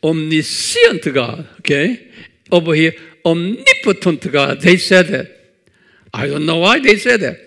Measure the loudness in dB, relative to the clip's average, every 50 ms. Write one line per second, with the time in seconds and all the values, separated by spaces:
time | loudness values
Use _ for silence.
0 | 0 0 -2 -2 -2 -2 -2 -2 -2 -2 -6 -6 -6 -4 0 4 4 4 4 2
1 | -4 -2 -2 -2 -2 -2 -6 -10 -12 -18 -20 _ -4 -2 0 0 0 -2 -4 -6
2 | -10 _ _ -20 -20 -20 _ _ _ _ 0 0 2 2 0 2 2 0 0 -4
3 | -18 -20 -20 _ _ -2 -2 0 -2 -4 -6 -2 0 0 0 2 2 -2 -2 0
4 | 0 -2 -2 -2 -4 -4 0 0 0 0 -2 0 2 4 4 4 2 4 4 4
5 | 4 4 0 -8 -8 -10 -16 _ _ _ _ _ _ _ _ _ _ _ _ _
6 | _ _ _ -8 -6 -6 -4 -4 -4 -2 -2 0 2 2 2 2 2 2 2 2
7 | 2 0 0 0 0 -4 -8 -10 -18